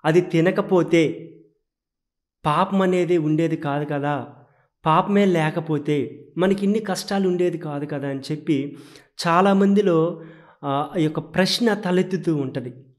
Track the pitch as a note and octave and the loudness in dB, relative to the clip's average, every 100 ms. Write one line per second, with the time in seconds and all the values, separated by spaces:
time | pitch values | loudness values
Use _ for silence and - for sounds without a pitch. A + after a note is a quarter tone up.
0 | D3+ E3+ F3 E3 E3+ F#3 G3+ F#3 D#3+ E3+ | 4 2 2 2 2 0 2 0 4 2
1 | D#3 - - - _ _ _ _ _ _ | 2 -2 -14 -20 _ _ _ _ _ _
2 | _ _ _ _ D#3 D3+ F#3+ G3 F#3 F3+ | _ _ _ _ -2 0 0 2 2 2
3 | E3+ F3 D3+ D#3 E3 D#3 D3+ C#3+ D3 C#3+ | 2 0 4 2 2 -2 -2 -4 -4 -4
4 | C#3+ C#3+ A#2 - _ _ _ _ D#3+ D#3+ | -2 -4 -6 -18 _ _ _ _ 2 2
5 | G3 G3+ G3+ E3+ D#3 E3 D#3+ D3+ D3 D3 | 4 2 4 2 0 -2 -4 -4 0 -2
6 | A#2+ - - - F#3 G3 G3+ G#3+ F#3+ F3+ | -2 -10 -12 -2 0 2 0 0 -2 -6
7 | - G3 F#3+ F3+ F3+ E3 D#3 C#3+ D3 D3 | -4 -2 0 0 -2 -2 -8 -8 -6 -6
8 | C#3 C3+ C3+ D3+ F3 C#3+ C#3+ - - - | -6 -8 -6 -8 -2 -2 -2 -12 -20 -20
9 | _ - F3 E3+ G3 G3 G3 G3+ F#3+ E3 | _ -6 0 4 4 4 4 4 4 2
10 | E3 E3 D#3+ - - _ C#3+ C#3 D3 F#3 | 0 -4 -16 -20 -20 _ -6 -4 -4 -2
11 | D#3 D#3 - - F#3+ - A#3+ G3+ F3+ F3+ | -2 -2 -4 -2 0 0 0 0 0 0
12 | F#3 F#3 D#3+ D#3 C3 C3+ A#2+ A#2+ - | 0 -2 -2 -2 -4 -6 -10 -14 -20